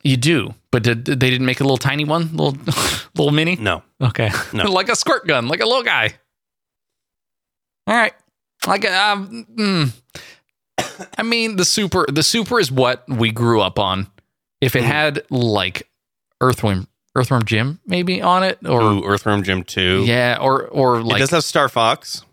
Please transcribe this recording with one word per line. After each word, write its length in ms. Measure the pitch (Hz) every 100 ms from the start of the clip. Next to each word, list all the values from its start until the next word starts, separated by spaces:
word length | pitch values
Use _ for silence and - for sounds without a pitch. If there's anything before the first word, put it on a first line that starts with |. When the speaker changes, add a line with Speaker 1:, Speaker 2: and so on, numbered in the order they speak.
Speaker 1:
You 120 | 147 131
do, 360 | 135 156 - - _
but 120 | 123
did, 220 | 120 113 131
they 240 | 135 127
didn't 160 | 127 127
make 140 | 123
a 40 |
little 140 | 139 131
tiny 280 | 131 143 147
one? 300 | 165 165 160
Little, 220 | 147 139 - - -
<laughs> 300 | - - -
little 160 | 147
mini? 240 | 151 160 180
Speaker 2:
No. 260 | 104 85 - -
Speaker 1:
Okay. 280 | 127 - 110 - -
Speaker 2:
No. 100 | -
Speaker 1:
<laughs> 80 | 208
Like 180 | 185 196
a 60 | 233
squirt 320 | - 262 180
gun, 200 | 135 117
like 120 | 180
a 60 | 226
little 180 | 262
guy. 300 | 233 143 110 - _ _ _ _ _ _ _ _ _ _ _ _ _ _ _ _ -
All 80 | 233
right. 180 | 214 - _ _ _ _ -
Like, 200 | 196 214
um, 560 | 185 208 196 196 233 220 226
mm. 360 | 208 180 135 - _ - - - _ _ _ -
<coughs> 400 | - - - -
I 60 |
mean, 320 | 226 233 226 196
the 100 | 175
Super, 400 | - 196 185 135
the 120 | 143
Super 360 | 151 233 202 240
is 120 | 143
what 360 | 131 123 123 -
we 240 | 123 113
grew 300 | 113 117 110
up 180 | 92 101
on. 280 | 98 95 98 _ _ _ _ _
If 140 | 131 131
it 60 |
Speaker 2:
Mm. 40 | 120
Speaker 1:
had, 360 | 147 151 143 -
like, 580 | 131 117 101 92 - - _ _ _ _ _
Earthworm, 460 | 127 120 110 92 - _ _ 127
Earthworm 300 | 123 127 104
Jim 340 | 110 131 165 -
maybe 360 | 180 175 185
on 220 | 185 180
it, 160 | 185 - -
or 160 | 120
Speaker 2:
Ooh, 220 | 110 101 98
Earthworm 380 | 101 107 104
Jim 200 | 95 92
two. 400 | 90 - 90 95 113
Speaker 1:
yeah, 320 | 120 123 117
or, 280 | 135 139 -
or, 340 | 147 127 120
like 160 | 113 104
Speaker 2:
It 20 |
does 80 | 135
have 120 | 170
Star 260 | - 160 135
Fox. 540 | 120 113 143 - - -